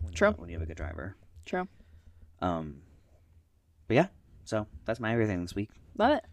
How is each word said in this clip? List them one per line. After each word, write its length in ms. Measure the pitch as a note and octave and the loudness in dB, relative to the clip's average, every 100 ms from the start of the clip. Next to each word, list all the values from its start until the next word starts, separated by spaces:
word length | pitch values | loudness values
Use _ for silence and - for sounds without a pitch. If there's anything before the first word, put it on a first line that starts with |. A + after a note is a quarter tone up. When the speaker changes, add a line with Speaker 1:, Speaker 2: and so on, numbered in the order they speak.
Speaker 1:
when 140 | - | -8
Speaker 2:
True. 160 | - G3+ | 2 2
Speaker 1:
you, 40 | - | 2
when 140 | F2 | -6
you 60 | E2+ | -8
have 80 | |
a 20 | D#2+ | -8
good 120 | - | -6
driver. 400 | D2+ D#2+ D#2+ G2 - - - | -8 -6 -10 -12 -20 -20 -6
Speaker 2:
True. 220 | F3+ - - - - - - - - | -4 -4 -10 -20 -20 -20 -20 -20 -6
Speaker 1:
Um, 400 | F2+ E2 D#2 C#2 - - _ - _ - _ _ _ _ - | -2 -2 -4 -10 -18 -20 _ -20 _ -20 _ _ _ _ 2
but 80 | A2+ | 4
yeah, 120 | F#3 - _ - - | 4 -2 _ -20 -4
so 220 | A2 G#2+ - - | -4 -4 -10 -6
that's 140 | A2+ | -4
my 100 | A2 | 0
everything 300 | A#2 G#2+ F#2 | 2 2 2
this 140 | F2+ - | -2 -4
week. 140 | G#2 - - - | -6 -8 -20 2
Speaker 2:
Love 160 | A3+ D4 | 4 4
it. 60 | - | -2